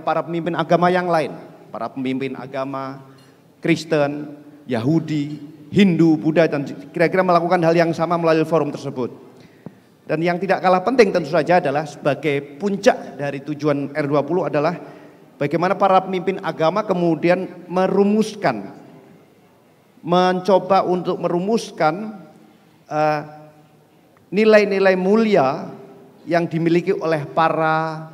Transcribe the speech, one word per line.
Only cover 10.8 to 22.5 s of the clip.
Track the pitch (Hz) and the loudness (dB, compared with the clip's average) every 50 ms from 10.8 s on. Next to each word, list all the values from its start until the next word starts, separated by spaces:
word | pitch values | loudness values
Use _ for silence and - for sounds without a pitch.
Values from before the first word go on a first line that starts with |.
| 185 | 2
penting | - - 254 220 190 175 | 2 4 4 4 4 4
tentu | 175 160 139 | 0 -2 0
saja | 160 165 143 156 175 180 170 | 0 0 2 4 2 2 2
adalah | 143 135 147 160 | 2 -2 -2 -4
sebagai | 147 - - - 151 135 135 - 156 139 139 139 - - - | -6 -10 -4 -2 -2 -2 -2 -2 -2 -2 -2 -4 -8 -12 -8
puncak | 196 208 196 180 - 247 - - - - - - | -6 -4 -4 2 4 4 4 4 -4 -12 -12 -8
dari | 143 143 147 156 139 | -8 -8 -8 -8 -8
tujuan | 151 147 - 143 151 143 143 139 135 139 | -10 -8 -2 0 0 0 0 -2 -4 -4
R | 156 151 | -4 -2
dua | 139 147 147 139 | 0 0 0 0
puluh | 151 170 185 160 147 | 0 -2 -2 -2 -2
adalah | 135 151 147 165 175 - - - - - - - - - - - - - | -2 0 0 0 -2 -4 -10 -16 -20 -20 -20 -20 -20 -20 -20 -20 -8 -6
bagaimana | 143 147 165 165 175 185 196 - | -4 -2 -2 0 0 0 0 2
para | 202 190 190 185 180 | 2 4 4 4 2
pemimpin | 180 190 185 165 196 190 - - | 2 -4 -4 -2 -4 -4 -4 -6
agama | 165 156 147 160 160 180 208 214 | -8 -4 0 0 0 0 0 -2
kemudian | 190 190 175 175 170 160 147 - 175 180 185 185 - - - - - | -2 -2 0 0 0 0 0 2 0 0 0 -2 -6 -12 -16 -14 -6
merumuskan, | 170 180 185 185 190 196 202 202 208 220 214 - - - - 151 120 104 98 98 - - - - - - - - - - _ _ _ _ _ _ _ _ _ _ _ _ _ _ _ _ - | -2 0 0 2 2 2 2 2 2 2 0 -2 -4 -4 -4 -2 -2 -4 -8 -12 -16 -20 -20 -20 -20 -20 -20 -20 -20 -20 _ _ _ _ _ _ _ _ _ _ _ _ _ _ _ _ -4
mencoba | 160 175 180 185 180 185 180 180 - 190 185 180 - 196 190 - | 0 2 2 2 2 0 0 2 2 2 2 4 4 2 2 2
untuk | 165 180 180 160 165 175 - 160 | 2 -2 -2 -2 -4 -4 -4 -4
merumuskan, | 175 175 170 180 202 233 220 - - - - 170 156 160 196 220 214 220 196 - - - - - _ | -2 -2 -2 -2 0 -2 -2 -2 -6 -4 0 0 0 0 -2 -6 -10 -12 -14 -20 -20 -20 -20 -20 _